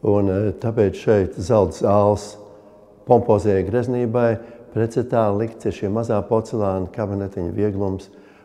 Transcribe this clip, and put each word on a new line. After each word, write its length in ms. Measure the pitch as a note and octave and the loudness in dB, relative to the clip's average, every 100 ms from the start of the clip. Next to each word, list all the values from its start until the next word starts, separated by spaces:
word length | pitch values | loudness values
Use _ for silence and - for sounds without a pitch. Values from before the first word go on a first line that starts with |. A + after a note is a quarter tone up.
Un, 300 | A2 G2+ G2 | 2 2 2
eh, 220 | F#2 G#2 F#2 | 0 -2 -2
tāpēc 380 | A2+ A2+ G2+ F#2+ | -4 0 0 0
šeit 380 | - G#2+ F2+ - | 2 2 2 -4
zelta 480 | F2+ A2 F#2 - | 0 2 2 0
zāles 520 | G#2+ G2+ G#2 G#2 - - - - - - - - - | 2 4 4 2 -4 -18 -20 -20 -20 -20 -20 -20 2
pompozajai 580 | B2 - G#2+ G#2 F#2+ F#2 | 2 4 2 4 0 0
greznībai 720 | A#2 B2+ B2 A#2+ A#2+ A#2 A2+ - - - | -2 -2 -2 0 2 2 0 -6 -20 -10
pretstatā 540 | G#2+ A2+ B2+ A2+ B2 A2 G2+ | -2 -2 -2 0 2 2 0
likts 300 | A2+ - A2+ | -4 -4 -6
ir 100 | F#2 | -4
šie 140 | G2+ | -4
mazā 280 | G#2+ A2+ G#2+ | -2 -2 -2
porcelāna 640 | G2 A2 A2 A#2+ G2+ F#2+ F2+ | 0 -2 0 -4 -2 -2 -6
kabinetiņa 580 | - G#2 G2+ G2 F#2+ F2 | -6 -6 -4 -6 -6 -6
vieglums 560 | G2 G#2 G2 G2 G2 - - - _ | -2 -2 -2 -4 -6 -10 -20 -20 _